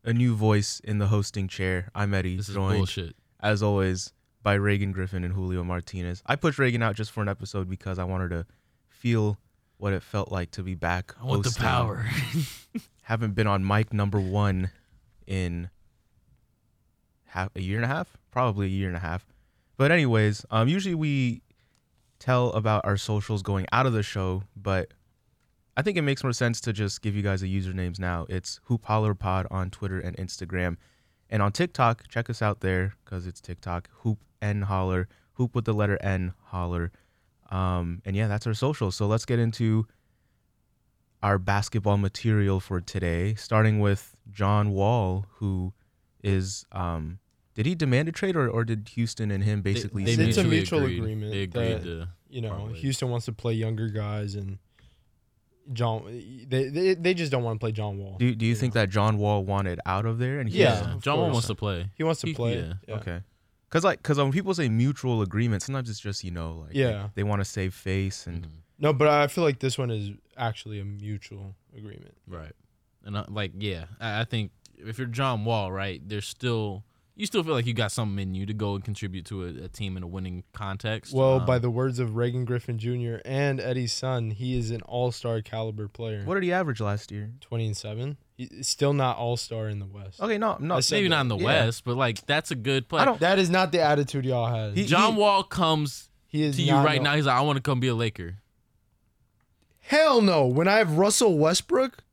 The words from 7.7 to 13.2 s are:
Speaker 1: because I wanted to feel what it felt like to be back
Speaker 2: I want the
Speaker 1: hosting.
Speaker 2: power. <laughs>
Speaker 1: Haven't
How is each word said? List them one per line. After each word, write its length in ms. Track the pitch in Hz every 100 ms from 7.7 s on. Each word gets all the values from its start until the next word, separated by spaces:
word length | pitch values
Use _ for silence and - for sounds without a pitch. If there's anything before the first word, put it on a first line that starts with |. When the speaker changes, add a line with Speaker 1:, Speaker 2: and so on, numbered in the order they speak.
Speaker 1:
because 280 | 95 98 92
I 60 |
wanted 260 | 90 92 92
to 160 | 85 82 _ _ _ _
feel 500 | _ 120 113 104 101 _ _ _ _
what 140 | 101
it 100 | 95
felt 280 | - 104 95
like 180 | 92 87
to 100 | -
be 120 | 92
back 400 | 90 85 90 - -
Speaker 2:
I 40 |
want 200 | 123 101
the 60 | 101
Speaker 1:
hosting. 120 | 113
Speaker 2:
power. 440 | 131 123 113 101 113 139 120 165 139
<laughs> 480 | - - 233 - _
Speaker 1:
Haven't 320 | - 113